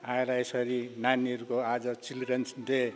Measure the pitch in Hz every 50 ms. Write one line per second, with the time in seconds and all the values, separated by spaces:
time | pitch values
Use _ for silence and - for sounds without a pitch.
0 | - 123 123 127 127 123 127 123 123 - - 123 123 120 127 123 120 123 120 117
1 | 117 127 131 127 123 127 123 113 117 117 120 123 123 113 120 123 117 123 120 113
2 | - - 127 127 127 123 127 127 123 - - 135 120 123 135 131 123 120 107